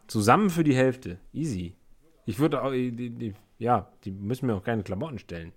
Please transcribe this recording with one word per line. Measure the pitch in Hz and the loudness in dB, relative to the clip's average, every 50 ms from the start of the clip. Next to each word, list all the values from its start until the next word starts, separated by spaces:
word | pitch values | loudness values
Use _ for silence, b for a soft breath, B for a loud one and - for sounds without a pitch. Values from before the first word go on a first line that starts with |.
| _ - | _ -6
Zusammen | - 110 101 107 131 185 220 196 | -4 0 6 6 6 6 6 4
für | 165 170 165 | 2 2 4
die | 147 127 | 4 4
Hälfte. | 127 131 131 120 127 - 95 87 90 - - | 6 4 4 2 0 -6 -12 -12 -12 -14 -12
Easy. | - 123 156 160 107 90 87 85 - _ _ - - _ _ _ _ _ - | -8 -6 -6 -4 -4 -6 -6 -8 -10 _ _ -20 -20 _ _ _ _ _ -8
Ich | - 107 - | -6 -2 2
würde | 147 160 151 131 113 | 2 2 2 0 -2
auch, | 135 | -2
die, | 135 127 127 123 | -2 -2 -2 -2
die, | 117 117 123 120 117 120 120 110 98 - _ _ _ - | -4 -6 -8 -10 -8 -8 -8 -8 -8 -10 _ _ _ -4
ja, | 113 120 120 107 - - _ _ - | 0 2 2 2 2 -2 _ _ -10
die | 104 | -10
müssen | 95 98 101 101 127 127 139 123 | -8 -6 -4 -4 -4 -2 0 -2
mir | 107 | -2
auch | 95 - | -2 -2
keine | 120 117 110 92 | -2 -2 -2 -2
Klamotten | - 98 95 127 160 139 95 | -4 -4 -6 -6 -6 -8 -10
stellen. | - - 87 82 82 85 - | -12 -12 -12 -12 -12 -12 -16